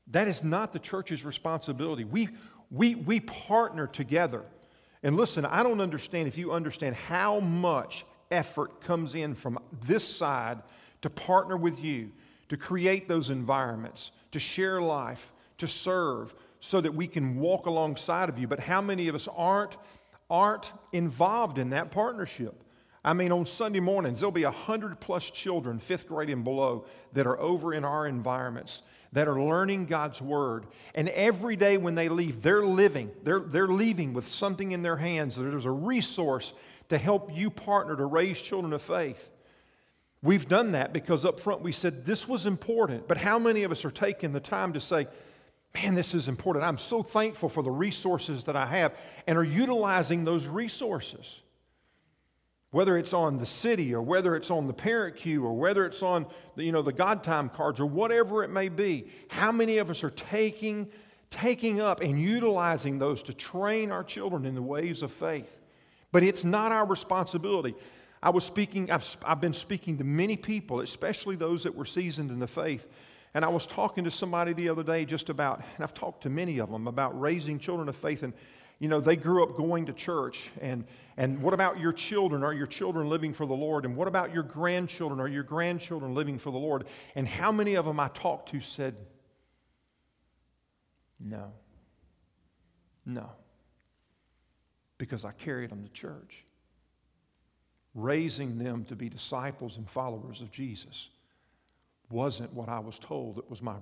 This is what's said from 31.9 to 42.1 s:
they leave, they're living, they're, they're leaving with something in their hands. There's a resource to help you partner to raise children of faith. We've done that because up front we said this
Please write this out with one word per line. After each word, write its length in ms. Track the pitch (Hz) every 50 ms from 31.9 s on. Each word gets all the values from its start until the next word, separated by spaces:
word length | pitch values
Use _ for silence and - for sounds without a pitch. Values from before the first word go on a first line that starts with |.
| 165
they 160 | 165 165 165
leave, 320 | 165 175 175 160 127 110
they're 240 | 107 160 196 208 208
living, 440 | 196 185 185 202 196 - 139 113 101 - -
they're, 180 | - 147 180 196
they're 280 | - 165 135 175 196 190
leaving 440 | 185 196 226 226 214 175 160 135
with 160 | 120 123 120 -
something 440 | - - 202 202 190 180 196 190
in 100 | 185 175
their 140 | 175 170 165
hands. 400 | 139 160 175 170 160 151 127 101
There's 280 | 123 127 139 143 143 120
a 60 | 127
resource 840 | 131 139 165 233 262 240 175 - - 196 170 143 131 120 - - - - - - - - - -
to 100 | 165 147
help 320 | - 185 208 196 - - 151
you 160 | 165 202 214
partner 460 | - - - 202 202 202 - 156 156
to 80 | 135 139
raise 360 | 139 151 165 180 196 185 -
children 320 | - - 208 190 175 160
of 100 | 151 143
faith. 480 | - - 175 180 165 139 117 - - - - - _ _ _ _ _ _ _ _ _ _ _ _ _ _ _ _
We've 280 | 135 151 196 190 135 131
done 240 | 180 214 240 220
that 200 | 170 135 131 -
because 320 | - 151 - - 170 143 143
up 140 | 185 - -
front 220 | - 208 196 -
we 100 | - 175
said 320 | - - 185 175 143 131 127
this 240 | 165